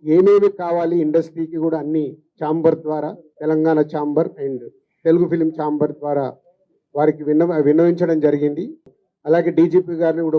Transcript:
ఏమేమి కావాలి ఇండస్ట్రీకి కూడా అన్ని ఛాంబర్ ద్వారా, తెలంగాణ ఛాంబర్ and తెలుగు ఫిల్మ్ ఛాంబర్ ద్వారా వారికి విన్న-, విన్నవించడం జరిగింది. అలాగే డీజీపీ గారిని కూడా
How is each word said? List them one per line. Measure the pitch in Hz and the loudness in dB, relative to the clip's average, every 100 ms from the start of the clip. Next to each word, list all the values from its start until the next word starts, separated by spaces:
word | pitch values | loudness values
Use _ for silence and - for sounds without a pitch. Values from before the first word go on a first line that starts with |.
| 151 165 | 0 4
ఏమేమి | 196 202 202 190 | 6 4 2 -2
కావాలి | 175 175 165 170 | -4 -2 0 0
ఇండస్ట్రీకి | 151 160 160 160 160 160 165 | 0 0 -2 -8 -8 -4 -2
కూడా | 156 | -2
అన్ని | 143 156 143 - _ _ | -4 -4 -4 -10 _ _
ఛాంబర్ | 151 160 160 160 151 | -4 0 0 0 -4
ద్వారా, | 156 147 202 - _ | -6 -6 -10 -20 _
తెలంగాణ | 151 156 160 156 151 | -2 0 2 2 0
ఛాంబర్ | 156 147 147 - - | -2 -2 -2 -2 -4
and | 139 127 120 _ _ _ | -8 -8 -12 _ _ _
తెలుగు | 165 170 175 | 2 2 2
ఫిల్మ్ | 165 160 160 | 0 -2 -2
ఛాంబర్ | 151 147 147 | -4 -2 -2
ద్వారా | 147 147 143 131 - _ _ _ _ _ | -4 -4 -4 -4 -8 _ _ _ _ _
వారికి | 143 156 151 147 | 0 0 0 0
విన్న-, | 151 170 160 143 | 0 2 2 2
విన్నవించడం | 151 170 170 175 160 147 | 4 2 2 0 2 2
జరిగింది. | 143 147 147 226 - _ _ _ _ 147 | 2 -2 -4 -10 -14 _ _ _ _ 0
అలాగే | 170 165 | 0 2
డీజీపీ | 160 165 175 180 165 | 2 4 2 0 -2
గారిని | 165 160 | 0 0
కూడా | 160 | 0